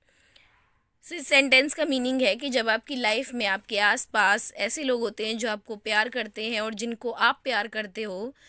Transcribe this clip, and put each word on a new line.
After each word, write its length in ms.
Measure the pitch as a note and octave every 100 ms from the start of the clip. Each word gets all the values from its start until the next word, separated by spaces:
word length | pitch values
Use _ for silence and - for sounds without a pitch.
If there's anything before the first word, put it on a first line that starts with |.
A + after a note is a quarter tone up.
| _ - - _ _ _ _ _ _ _
So, 80 | -
इस 140 | E4+ C4+
सेंटेंस 460 | C#4 C#4 C4 C#4+
का 100 | D#4+
मीनिंग 380 | D4+ C4 B3 C4
है 120 | A3+ A3
कि 120 | C#4+
जब 180 | B3 A3+
आपकी 260 | A3 -
लाइफ 380 | C4+ A3+ A3 C4
में 120 | A#3+ G3+
आपके 320 | F#3+ - G3+
आसपास 720 | G#3 B3 - A3 G3 G#3+ - -
ऐसे 260 | G#3+ D#4
लोग 180 | C4+ A#3+
होते 260 | A3 - A3
हैं 120 | A3+
जो 120 | A3+
आपको 260 | G#3 - G#3+
प्यार 320 | A3 G#3+ A3
करते 360 | B3 G#3+ G3+ A3
हैं 100 | A3
और 140 | A3
जिनको 360 | G#3+ A#3 A3+ A#3+
आप 300 | - A#3 C4+
प्यार 240 | C4+ A3 G#3+
करते 340 | A3 G#3 G3
हो, 320 | G#3+ F#3 A#3 -